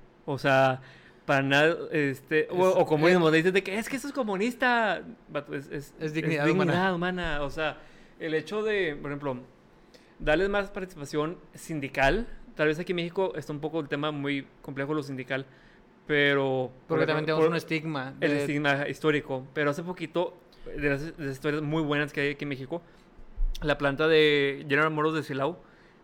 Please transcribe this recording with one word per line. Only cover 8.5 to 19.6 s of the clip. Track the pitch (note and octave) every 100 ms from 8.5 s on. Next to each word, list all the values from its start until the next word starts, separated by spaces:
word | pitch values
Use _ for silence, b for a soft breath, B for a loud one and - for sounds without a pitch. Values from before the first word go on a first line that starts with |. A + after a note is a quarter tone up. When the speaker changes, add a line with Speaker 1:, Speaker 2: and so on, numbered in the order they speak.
| G#3+
Speaker 1:
de, | G#3+ G#3 E3+ C#3+
por | C#3+
ejemplo, | C#3+ C#3+ B2 - - - _ B B B B
darles | D3 D#3 G3
más | G3+ G3
participación | G3 F#3 E3+ C#3 D3+ D#3 E3+ -
sindical. | - - D#3 C3+ C#3 C3+ F#3+ A#3+ - - -
Tal | D3+
vez | D#3
aquí | F3
en | F3
México | E3+ E3+ F#3 D#3
está | C#3+
un | D3
poco | D3+ E3
el | C#3
tema | D3 D3+
muy | D3 C#3 C#3 - -
complejo | - C#3 C#3
lo | D#3
sindical, | C#3 C3 B2+ C3+ C3 B B B B _ -
pero | D3 C#3+ C#3 C3+ C3 B2 - -
Speaker 2:
Porque | D#3+ D3+
Speaker 1:
por |
Speaker 2:
también |
Speaker 1:
ejemplo, | D#3 D#3
Speaker 2:
tenemos | D#3+ D#3+
Speaker 1:
por |
Speaker 2:
un | E3
estigma | D#3+ D#3+ D#3+ D3 C3 C3
Speaker 1:
el | E3
Speaker 2:
de | C#3+
Speaker 1:
estigma | C#3+ D3 D3 C#3 C#3+
histórico. | C3+ D#3 D3 - C3 C3+
Pero | D#3